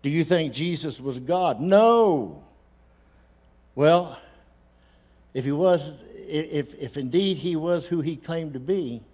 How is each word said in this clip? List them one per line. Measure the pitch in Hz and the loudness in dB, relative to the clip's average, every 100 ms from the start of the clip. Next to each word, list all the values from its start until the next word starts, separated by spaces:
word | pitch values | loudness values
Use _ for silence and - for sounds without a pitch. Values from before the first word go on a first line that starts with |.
"Do | 139 | 0
you | 160 | 0
think | 160 175 156 | 2 2 0
Jesus | 117 170 160 156 127 | -4 -4 -4 -6 -6
was | 135 127 | -8 -8
God?" | 127 180 165 113 | -2 0 0 0
"No." | 170 196 226 233 214 151 98 73 - _ _ _ _ _ _ _ _ _ _ _ _ | 4 6 6 6 4 2 -2 -10 -20 _ _ _ _ _ _ _ _ _ _ _ _
Well, | - 151 170 175 - - - _ _ _ _ _ _ _ _ _ | 2 4 4 2 -14 -20 -20 _ _ _ _ _ _ _ _ _
if | 131 131 | -6 -4
he | |
was, | 147 185 175 147 | 2 4 2 0
i-, | 147 - - - | -14 -20 -20 -6
if, | 151 160 147 139 - | -4 -2 -4 -6 -10
if | 131 143 | -10 -8
indeed | 131 170 196 165 | -2 0 0 -2
he | 165 160 | -2 -2
was | 165 175 170 | -2 -2 -2
who | 175 | -4
he | 151 156 | -4 -6
claimed | - 165 160 | -6 -6 -6
to | 135 | -10
be | 135 196 139 117 - | -4 -4 -2 -8 -14